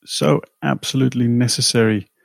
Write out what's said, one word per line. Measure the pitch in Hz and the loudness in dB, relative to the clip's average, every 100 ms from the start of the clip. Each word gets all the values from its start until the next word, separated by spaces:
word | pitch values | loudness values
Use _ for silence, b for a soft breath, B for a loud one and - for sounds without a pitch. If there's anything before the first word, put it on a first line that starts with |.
so | - - 147 143 - _ | -12 -2 0 0 -2 _
absolutely | 143 147 - 135 131 123 120 | -4 -4 -4 -2 0 0 0
necessary | 120 123 - 127 120 110 107 - _ | 2 0 0 0 2 2 0 -4 _